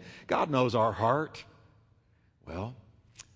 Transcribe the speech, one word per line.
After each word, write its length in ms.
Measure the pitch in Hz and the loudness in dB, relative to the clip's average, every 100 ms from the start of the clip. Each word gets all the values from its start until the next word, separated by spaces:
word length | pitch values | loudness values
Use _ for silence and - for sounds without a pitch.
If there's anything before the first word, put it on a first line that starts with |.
| - - - | -6 -18 -2
God 240 | 269 185 | 0 2
knows 240 | 139 127 | 2 2
our 180 | 113 110 | 4 2
heart." 520 | 95 113 139 156 - - - - _ _ _ _ _ _ _ - | 2 2 2 -2 -10 -20 -20 -20 _ _ _ _ _ _ _ -12
Well, 280 | 82 107 127 - - _ - - | -8 -8 -10 -20 -20 _ -20 -20